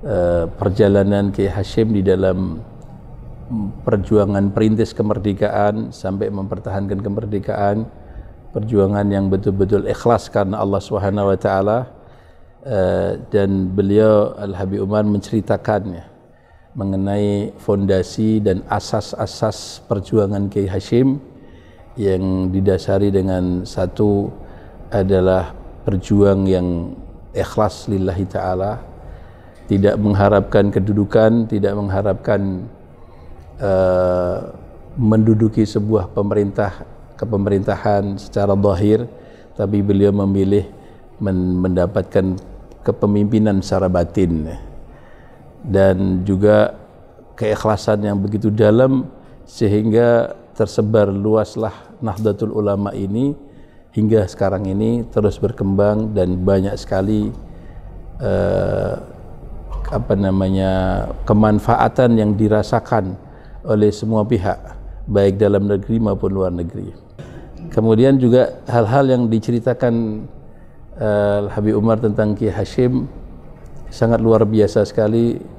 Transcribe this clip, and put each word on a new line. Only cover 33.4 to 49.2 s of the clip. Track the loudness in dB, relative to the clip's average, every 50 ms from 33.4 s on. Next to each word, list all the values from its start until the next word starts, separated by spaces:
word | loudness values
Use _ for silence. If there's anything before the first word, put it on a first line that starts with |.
| -20 -20 -12 -6
eh, | -2 0 2 2 4 4 2 2 2 2 0 0 0 -2 -4 -6 -8 -12 -14 -18 -20 -20 -20 -20 -20 -14 -6
menduduki | -2 2 4 4 4 4 4 4 4 4 2 2 2 0
sebuah | 0 0 -2 -2 2 0 0 0 -2 -4
pemerintah, | -4 -2 0 0 0 0 0 0 -2 -4 -4 -4 -8 -16 -18 -18 -20 -20 -20 -10 -10
kepemerintahan | -6 -4 -2 -2 0 2 0 0 0 0 -4 -2 0 0 0 0 0 -2 -6
secara | -8 -10 -6 -4 -2 0 0 2
zahir, | 2 2 2 2 2 2 2 2 2 0 -4 -10 -18 -20 -20 -20 -20 -20 -20 -6
tapi | -4 -4 0 0 0 2
beliau | 2 4 4 4 4 4
memilih | 2 2 2 2 2 2 2 2 2 0 -2 -12 -20 -20 -20 -20 -20 -20 -20 -12 -6
men-, | -4 -2 0 0 0 0 0 0
mendapatkan | 0 0 2 0 0 0 0 -2 -4 0 0 0 0 0 -2 -4 -8 -16 -20 -20 -20 -20 -20 -8 -4
kepemimpinan | -4 -2 0 0 0 2 2 2 2 2 2 2 2 2 0 0
secara | 0 -2 0 0
batin, | 2 2 0 0 0 0 0 0 2 0 -2 -4 -6 -10 -12 -14 -16 -16 -18 -18 -20 -20 -20 -20 -20 -20 -20 -20 -20 -20 -20 -20 -20 -20 -16 -8
dan | -2 2 4 4 4 4 2 2 0 0 0 0
juga | 0 0 4 4 6 6 6 4 2 0 -8 -18 -20 -20 -20 -20 -20 -20 -20 -20 -20 -10 -6
keikhlasan | -2 -2 -2 0 0 0 0 0 0 0 0 0 0
yang | -2 -2 -2
begitu | -2 -2 -2 0 0 0
dalam | 2 4 4 6 6 6 4 4 4 0 -2 -4 -12 -20